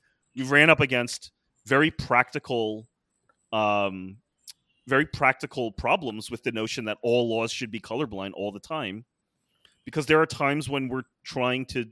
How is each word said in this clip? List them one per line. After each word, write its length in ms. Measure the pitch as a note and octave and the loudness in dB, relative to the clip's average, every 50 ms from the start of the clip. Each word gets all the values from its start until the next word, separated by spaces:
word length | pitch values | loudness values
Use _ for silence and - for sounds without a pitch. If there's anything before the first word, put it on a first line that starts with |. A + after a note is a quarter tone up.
| _ _ _ _ _ _ _ | _ _ _ _ _ _ _
we 80 | B2+ C3 | -8 -2
ran 260 | C3 C#3+ D3 D3+ D#3+ | 4 6 6 8 8
up 100 | D#3+ - | 8 6
against 520 | D3+ C3+ B2+ B2 A#2+ B2 - - - - _ _ _ _ _ _ _ | 4 2 2 0 0 -2 -6 -10 -12 -18 _ _ _ _ _ _ _
very 260 | A2 C3 C#3 D#3 D#3+ | 2 4 4 4 2
practical, 960 | - - - - B2 A#2+ B2+ - - D3+ - - C3 A#2 A2 A2 G#2+ G#2+ A2+ _ _ _ _ _ _ _ _ _ _ _ _ _ | 0 -4 -2 2 4 4 4 2 -2 -8 -6 -2 -2 0 0 -2 -4 -6 -12 _ _ _ _ _ _ _ _ _ _ _ _ _
um, 640 | - G#2+ G#2+ G#2 G#2 G#2 G2+ G2 F#2+ F#2 F#2 F#2+ G2 A#2 _ _ _ _ _ - - _ _ _ _ _ _ B2 | 0 2 4 4 4 4 2 0 -2 -6 -10 -12 -14 -18 _ _ _ _ _ -20 -20 _ _ _ _ _ _ 0
very 180 | C3+ B2+ D3+ | 2 2 2
practical 680 | D#3 - - D3+ C3 C3 - - B2 - C3+ A#2+ A2+ | 0 -2 0 2 2 2 0 -6 -10 -6 -6 -6 -6
problems 580 | G2+ - - A#2 E3 G3+ E3 B2 G#2 G#2+ G#2+ - | -6 -4 0 0 0 0 0 -6 -8 -8 -8 -10
with 140 | B2 A2 - | -10 -6 -6
the 80 | C3 | -4
notion 340 | B2 A2+ A2 A2 - - A#2 | -4 -2 -4 -4 -4 -6 -6
that 140 | G#2+ G#2 - | -6 -6 -2
all 260 | - A#2+ A#2+ B2 A#2+ A#2 | 0 2 2 4 2 2
laws 240 | A2+ A2+ A2+ A2+ | 0 -2 -2 -4
should 200 | - - C3 A2 | -4 -6 -8 -8
be 80 | G#2 A2 | -8 -12
colorblind 520 | - - A2 C3 D3+ A#2 G#2 F#2+ F#2+ G2 F2 | -10 -8 -6 -6 -6 -6 -6 -8 -10 -10 -8
all 180 | - G2 G#2 | -6 -6 -6
the 80 | G2+ G2+ | -6 -8
time, 460 | - - D#3+ D#3 C3 G2+ F#2+ A2 B2 _ _ _ _ _ _ _ _ _ _ _ _ _ _ _ _ | -12 -8 -8 -6 -6 -6 -8 -10 -14 _ _ _ _ _ _ _ _ _ _ _ _ _ _ _ _
because 200 | - - D#3 C#3+ | -6 -6 -4 2
there 160 | A#2+ D#3 D#3 | 4 4 4
are 40 | D#3+ | 4
times 440 | D#3 - - D3+ C#3 C#3+ D3+ D3 - | 2 0 -2 0 0 0 -2 -4 -4
when 180 | C#3+ C#3 C3+ B2+ | -4 -4 -4 -4
we're 160 | B2+ C3 C3 - _ _ _ | -6 -6 -8 -10 _ _ _
trying 420 | - - C#3 B2 B2 B2 B2+ C3 | -10 -4 -2 0 0 0 -2 -4
to 200 | - - C3 A#2 A2 | -4 -4 -6 -6 -6